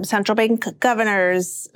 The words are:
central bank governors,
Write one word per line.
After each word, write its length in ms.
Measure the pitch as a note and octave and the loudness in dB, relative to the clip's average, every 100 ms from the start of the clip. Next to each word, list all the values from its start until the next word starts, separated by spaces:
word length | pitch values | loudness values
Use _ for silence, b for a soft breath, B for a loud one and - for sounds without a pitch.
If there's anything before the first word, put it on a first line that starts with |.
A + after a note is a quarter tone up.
central 320 | F#3+ G#3+ G3+ A3 | -2 0 0 2
bank 300 | A3 A3+ - E3 | 2 0 -2 -2
governors, 880 | B3+ A3+ A3 G3 F3+ F3+ F3+ - - | 0 2 0 2 2 0 -2 -8 -14